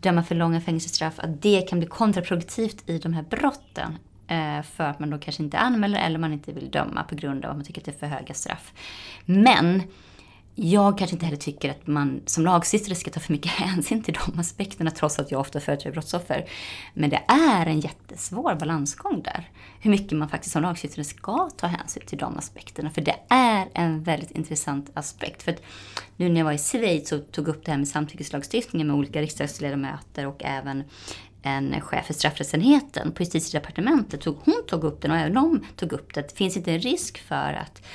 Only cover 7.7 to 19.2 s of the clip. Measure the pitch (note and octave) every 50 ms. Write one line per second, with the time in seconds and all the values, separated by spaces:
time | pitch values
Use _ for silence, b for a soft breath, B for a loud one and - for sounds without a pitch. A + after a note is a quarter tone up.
7.7 | E3+ - - - C#3+ - - D3 D3 C3 - - C#3 - - - - - - -
8.7 | B B B B B B B B B B B - F3+ G3 G#3 B3+ A#3 - D3+ E3+
9.7 | G3 F#3+ F3+ b b b b b b b b b b b b b - - G#3+ E3
10.7 | F3+ G3+ G3+ G3+ G3 G3+ - - - - - E3+ C#3+ C#3+ - - D3 - - C#3
11.7 | C#3 C#3+ - - D3 D3 C#3+ C#3 C3+ C3 - - - - D#3+ E3 F#3 F3 E3+ -
12.7 | - A3 G#3 - F#3 F3 - - - E3 - - D#3+ D3 - E3+ - - F#3+ F#3
13.7 | F#3+ F3 D3+ - - A3+ A3 - E3+ - - - - E3 E3+ - - - G3 G3
14.7 | - - E3 D#3+ D#3 - - D3+ - - D3 D3 - C3+ C3+ - - D3 C#3+ -
15.7 | D3 C#3+ - C#3+ C3+ D#3+ D3+ - - C#3+ - - C3 C#3 D#3+ B B B B B
16.7 | B B B B B - D3 D3 C#3 C#3+ - - A#3 C#4+ E4 D#4 A#3 F#3 E3 E3
17.7 | D#3 D3+ D3 C#3+ - - - - - - - - F#3 G#3 D4 E4 G3 D3+ E3 D3+
18.7 | E3 D#3 C#3 C#3+ - - - G4+ E4+ F#3+